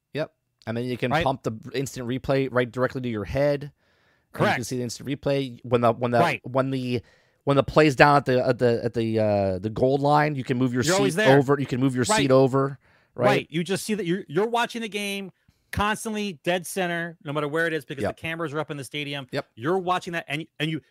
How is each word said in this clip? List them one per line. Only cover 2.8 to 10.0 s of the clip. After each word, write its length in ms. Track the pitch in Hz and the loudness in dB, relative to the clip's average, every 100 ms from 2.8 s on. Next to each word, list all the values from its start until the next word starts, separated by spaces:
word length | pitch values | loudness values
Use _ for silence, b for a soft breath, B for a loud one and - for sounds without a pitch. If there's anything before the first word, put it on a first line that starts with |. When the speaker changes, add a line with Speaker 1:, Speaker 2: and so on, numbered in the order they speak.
| 127 135 | -2 -2
Speaker 1:
to 80 | 123 | -6
your 160 | 110 95 | -6 -4
head. 360 | 135 147 143 | -2 0 -2
And 100 | 143 | -6
you 0 | _ _ _ _ _ _ | _ _ _ _ _ _
Speaker 2:
Correct. 220 | - 190 160 | -2 0 0
Speaker 1:
can 80 | |
see 140 | - 127 | -4 -6
the 60 | |
instant 240 | 123 - 120 | -6 -8 -8
replay 520 | 139 - 139 135 117 | -6 -2 -2 -2 -8
when 180 | 123 120 | 0 2
the, 120 | 117 | 4
when 160 | 117 123 | 2 2
the, 80 | 120 | 4
Speaker 2:
Right. 220 | 165 127 | 4 2
Speaker 1:
when 280 | - 127 131 | -2 -2 0
the, 300 | 135 123 123 b b b b | -2 -2 -4 b b b b
when 140 | - 139 | 0 2
the 60 | |
play's 320 | - - 156 123 | 4 6 6 8
down 200 | 147 143 | 6 6
at 100 | 139 | 4
the, 180 | 127 | 2
at 140 | 127 120 | 2 2
the, 240 | 123 117 | 2 2
at 100 | 117 120 | 0 -2
the, 240 | 113 110 | -2 2
uh, 400 | 107 101 98 92 | 2 2 2 -2
the 100 | 104 | -4
goal 280 | 110 127 | 0 2
line. 340 | 139 | 4